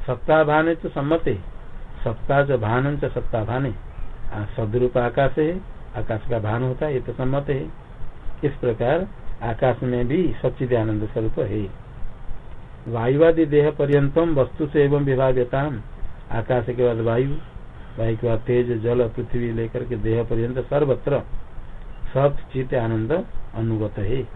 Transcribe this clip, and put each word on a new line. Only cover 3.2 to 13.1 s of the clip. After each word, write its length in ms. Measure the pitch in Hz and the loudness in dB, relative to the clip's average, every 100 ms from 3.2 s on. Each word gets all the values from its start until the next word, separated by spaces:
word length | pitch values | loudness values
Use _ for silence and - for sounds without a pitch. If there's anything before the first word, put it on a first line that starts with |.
| - 117 107 123 135 104 - - - - - | 0 0 0 -2 -2 -4 -10 -6 -6 -4 -4
आ, 120 | 107 101 | -2 -4
सद्रूप 520 | - 110 120 123 123 | -4 -2 2 2 2
आकाश 340 | 120 117 139 - | 0 2 2 2
है, 240 | 156 185 - - - 123 | 0 0 -8 -12 -10 -4
आकाश 260 | 110 110 - | -2 -2 0
का 100 | 117 | -2
भान 240 | 104 117 | 0 0
होता 220 | 127 127 156 | -2 -2 -2
है, 80 | |
ये 60 | 131 | -2
तो 140 | 110 | -4
सम्मत 320 | 113 131 143 143 | -2 0 0 0
है। 160 | 135 156 - - - - - - - | -4 -4 -10 -16 -6 -6 -4 -4 0
इस 80 | 147 | -2
प्रकार 560 | 143 123 113 120 160 190 - - - | 0 -2 0 2 0 -2 -6 -6 -4
आकाश 320 | 117 110 131 117 | -4 0 2 2
में 240 | 127 123 120 | 0 0 2
भी 280 | 156 170 - | 2 2 0
सच्चिद 320 | 131 - 127 | -2 -2 0
आनंद 360 | 120 110 107 107 | 2 2 0 -2
स्वरूप 300 | - 110 - | 0 0 0
है। 280 | 101 107 98 - - - - - - - - - - - - | 0 -2 -4 -8 -14 -6 -6 -4 -6 -6 -6 -12 -12 -12 -6
वायुवादि 580 | 113 117 | -2 2